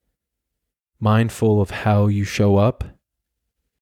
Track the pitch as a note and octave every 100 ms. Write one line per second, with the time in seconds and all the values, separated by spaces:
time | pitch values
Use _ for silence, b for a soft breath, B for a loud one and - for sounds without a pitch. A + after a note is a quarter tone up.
0 | _ _ _ _ _ _ _ _ _ _
1 | G#2+ A2 A2+ - A2+ G#2 F#2+ - A2 G#2
2 | G#2 G2+ G2+ - G2+ G2 G#2+ - - -
3 | _ _ _ _ _ _ _ _